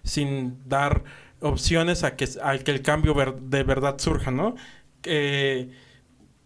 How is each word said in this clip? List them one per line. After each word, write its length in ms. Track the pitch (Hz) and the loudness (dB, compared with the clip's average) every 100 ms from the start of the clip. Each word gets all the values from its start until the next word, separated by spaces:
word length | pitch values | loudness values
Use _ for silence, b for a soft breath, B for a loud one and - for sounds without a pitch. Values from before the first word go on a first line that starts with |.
sin 560 | - 147 139 139 127 131 131 | -4 -2 0 -2 -4 -8 -2
dar 360 | 139 143 - - B B - | 0 2 2 -2 B B -4
opciones 640 | 147 - - 165 170 170 | -2 0 2 4 2 2
a 120 | 139 - | 0 -2
que, 120 | 127 - | -4 -2
a 160 | 143 135 | -2 0
que 120 | 151 | 0
el 120 | 139 | 0
cambio 320 | 143 151 156 | 0 2 4
ver-, 260 | 143 131 131 | 4 2 -2
de 220 | 131 139 | -2 0
verdad 360 | 131 135 139 139 | 2 2 0 0
surja, 320 | 165 147 135 | 0 0 0
¿no? 260 | 127 208 - B B B - | 0 -2 -4 B B B -14
Eh, 640 | 165 151 143 139 139 127 127 B B B _ _ - _ | -4 0 0 0 0 0 -6 B B B _ _ -20 _